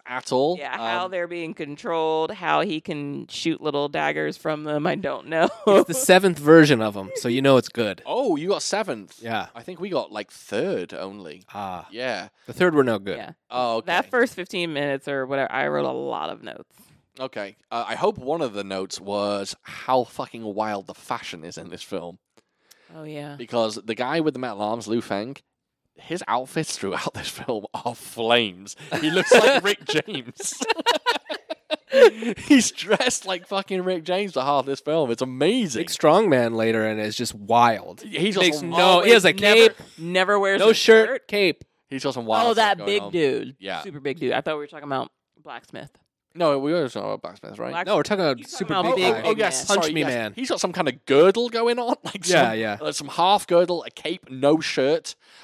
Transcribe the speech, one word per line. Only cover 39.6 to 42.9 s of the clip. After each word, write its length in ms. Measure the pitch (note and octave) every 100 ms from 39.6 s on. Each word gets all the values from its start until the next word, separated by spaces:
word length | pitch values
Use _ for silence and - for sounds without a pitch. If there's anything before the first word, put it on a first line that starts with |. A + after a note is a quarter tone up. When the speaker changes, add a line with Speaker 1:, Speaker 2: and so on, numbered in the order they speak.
| A3+
Speaker 3:
cape. 60 | A3 - -
Speaker 2:
never 400 | E3 F3+ F#3 G#3
wears 200 | G3 G3
Speaker 3:
No 100 | G#3
Speaker 2:
a 40 |
Speaker 3:
shirt, 340 | A3 - A3 A3
Speaker 2:
shirt. 180 | C4 -
Speaker 3:
cape. 360 | G#3 F#3+ - - _ -
Speaker 1:
He's 140 | C3+
got 120 | C#3+ B2+
some 100 | A#2
wild 240 | A2+ A#3
Speaker 2:
Oh, 40 |
Speaker 1:
stuff 20 | A3
Speaker 2:
that 220 | G#3+ G3
Speaker 1:
going 80 |
Speaker 2:
big 140 | -